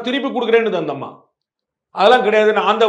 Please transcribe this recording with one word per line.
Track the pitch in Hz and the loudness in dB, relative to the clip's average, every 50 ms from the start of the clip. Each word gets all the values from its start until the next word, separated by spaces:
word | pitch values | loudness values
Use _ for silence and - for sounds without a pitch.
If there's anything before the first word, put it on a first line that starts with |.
திருப்பி | - 247 247 277 - 269 | -2 -4 -4 -4 -4 -4
கொடுக்குறேன்னு | - - 233 220 233 233 220 214 185 | -4 -4 -2 2 2 2 2 0 -2
அந்த | 175 156 147 139 | -4 -4 -6 -8
அம்மா. | 135 123 101 - - _ _ _ _ _ _ _ _ _ _ _ _ _ _ - | -8 -12 -14 -16 -20 _ _ _ _ _ _ _ _ _ _ _ _ _ _ -4
அதெல்லாம் | 185 185 214 254 247 196 | 0 2 4 4 2 2
கிடையாது. | 208 214 214 214 214 214 | 2 2 2 2 2 2
நான் | 202 185 | 0 0
அந்த | 190 214 220 226 | 0 0 2 0